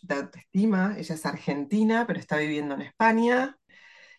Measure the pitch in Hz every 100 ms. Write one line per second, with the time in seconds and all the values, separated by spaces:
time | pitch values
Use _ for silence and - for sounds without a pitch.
0 | - 143 135 - - 185 220 190 196 202
1 | 175 160 147 151 - 143 139 208 220 226
2 | 233 - - 151 151 147 147 139 - -
3 | 226 226 233 247 277 - _ - - -
4 | -